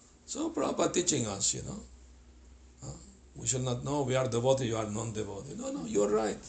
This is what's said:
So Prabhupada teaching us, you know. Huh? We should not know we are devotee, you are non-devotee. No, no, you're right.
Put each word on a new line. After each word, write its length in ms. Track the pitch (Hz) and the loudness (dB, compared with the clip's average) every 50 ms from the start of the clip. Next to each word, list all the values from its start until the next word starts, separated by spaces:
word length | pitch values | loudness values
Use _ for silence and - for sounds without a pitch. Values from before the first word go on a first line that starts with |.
| - - - - - | -20 -20 -20 -20 -14
So 240 | - - - 320 330 | -10 -6 -4 -4 -2
Prabhupada 440 | - - - - - - 170 175 - | 0 0 0 0 2 2 2 2 4
teaching 340 | 185 175 - 156 127 117 | 2 2 4 2 2 2
us, 260 | 104 98 101 - - - | 0 -2 0 0 0 0
you 100 | 127 - | -2 -4
know. 160 | 139 190 220 - - - - - - - - - - - - - - - - - - - - - | -8 -8 -10 -10 -14 -18 -20 -20 -20 -20 -20 -20 -20 -20 -20 -20 -20 -20 -20 -20 -20 -20 -16 -14
Huh? 140 | 135 - - - - - - - - - | -14 -12 -14 -16 -20 -20 -20 -20 -20 -14
We 100 | - 120 | -6 -2
should 160 | 117 131 131 127 | -2 0 0 0
not 200 | 127 120 127 139 | 0 -2 -2 -2
know 200 | 135 143 147 135 | -2 0 0 2
we 120 | 123 127 | 2 2
are 120 | 131 131 | 2 2
devotee, 400 | 120 113 117 120 131 135 131 131 | 2 2 4 6 6 4 4 4
you 100 | 110 113 | 0 0
are 120 | 110 110 104 | 0 -2 -2
non-devotee. 680 | 104 110 113 117 104 107 104 98 98 98 - - - | -2 -4 -4 -4 -4 -4 -4 -6 -6 -10 -10 -10 -10
No, 140 | 214 254 269 | -8 -6 -6
no, 140 | 269 - 82 | -6 -6 -4
you're 240 | - - 101 104 104 | 0 2 2 4 4
right. 280 | 214 220 220 101 - - - | 4 2 2 0 -2 -4 -8